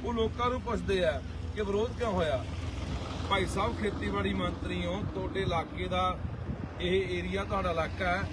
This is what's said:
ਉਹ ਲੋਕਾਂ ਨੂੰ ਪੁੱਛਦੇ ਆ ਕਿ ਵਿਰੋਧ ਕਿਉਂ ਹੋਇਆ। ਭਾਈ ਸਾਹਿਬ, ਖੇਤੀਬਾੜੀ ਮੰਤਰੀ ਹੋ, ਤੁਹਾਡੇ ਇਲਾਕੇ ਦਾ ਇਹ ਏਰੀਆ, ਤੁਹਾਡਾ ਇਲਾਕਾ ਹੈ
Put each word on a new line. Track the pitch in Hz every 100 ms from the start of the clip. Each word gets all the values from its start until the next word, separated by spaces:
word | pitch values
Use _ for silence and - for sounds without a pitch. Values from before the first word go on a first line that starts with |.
ਉਹ | 240
ਲੋਕਾਂ | 233 220 226 247
ਨੂੰ | 254
ਪੁੱਛਦੇ | 233 208 180 190 170
ਆ | 139 - - - -
ਕਿ |
ਵਿਰੋਧ | 202 202 233 233
ਕਿਉਂ | 233
ਹੋਇਆ। | 180 160 139 156 - - - - - - - -
ਭਾਈ | 190 175
ਸਾਹਿਬ, | 175 202 170
ਖੇਤੀਬਾੜੀ | 202 - 208 202 196
ਮੰਤਰੀ | 190 175 175 - 180 175
ਹੋ, | 185 185
ਤੁਹਾਡੇ | 190 185 190
ਇਲਾਕੇ | 185 170 - 175 180
ਦਾ | 180 185 175 - - - - - -
ਇਹ | 180 190 180 180
ਏਰੀਆ, | 175 190
ਤੁਹਾਡਾ | 202 202 180
ਇਲਾਕਾ | 165 156 - 185
ਹੈ | 180 180